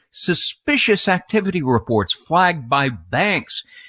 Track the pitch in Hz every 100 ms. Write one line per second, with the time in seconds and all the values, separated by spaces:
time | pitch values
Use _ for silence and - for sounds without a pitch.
0 | _ - - 175 - - - 294 - 202
1 | - 180 - 214 190 180 131 117 - 110
2 | 98 - - 165 180 170 117 139 135 107
3 | 85 127 208 170 - - - -